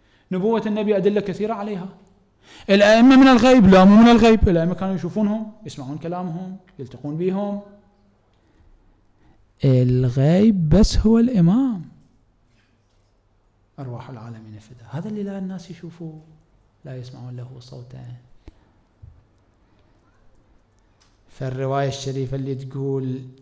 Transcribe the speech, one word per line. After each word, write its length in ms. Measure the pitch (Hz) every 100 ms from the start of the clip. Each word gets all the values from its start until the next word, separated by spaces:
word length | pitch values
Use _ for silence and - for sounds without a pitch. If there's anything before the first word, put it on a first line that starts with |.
| _ _ _
نبوة 300 | 185 208 226 214
النبي 300 | 208 208 202
أدلة 240 | 190 208
كثيرة 340 | 196 180 214
عليها. 340 | 220 214 196 190 - _ _ _ _ _ - -
الأئمة 460 | 202 202 226 247 269
من 120 | 269
الغيب؟ 380 | 247 247 254 190
لا، 180 | 185
مو 180 | 190 208
من 60 | 233
الغيب. 400 | 240 226 220 220
الأئمة 260 | 165 165
كانوا 200 | 180 190
يشوفونهم، 580 | 190 175 185 202 220 214 - 147
يسمعون 320 | 147 127 156
كلامهم، 580 | 165 175 180 165 185 190 _ -
يلتقون 380 | 123 120 143 156
بهم. 460 | 185 190 202 202 - - _ _ _ _ _ _ _ _ _ _ _ _ _ _ _ _ _ _
الغيب 1040 | 139 127 127 127 127 127 143 180 220 196 156
بس 300 | 175 220 -
هو 200 | 214 226
الإمام. 680 | 240 233 165 220 269 202 160 _ _ _ _ _ _ _ _ _ _ _ _ _ _ _ _ _ _ -
أرواح 320 | 131 117 -
العالمين 480 | 123 117 110 110 107
فدا. 280 | - - -
هذا 180 | 135 208
اللي 140 | 208
لا 160 | 196 196
الناس 320 | 190 190 -
يشوفوه، 520 | 170 170 - 165 156 156 _ _ _ _ _
لا 120 | 139 131
يسمعون 400 | 123 131 123 123
له 200 | 123 131
صوتاً. 560 | - 131 123 127 123 123 _ _ - - _ _ _ _ - _ _ _ _ _ _ _ _ _ _ _ _ _ _ _ _ _ _ _ _ _ _
فالرواية 600 | - 131 127 135 139 139
الشريفة 480 | 135 135 135 131 135
اللي 180 | 135
تقول 760 | 131 135 139 139 135 131 131 127 -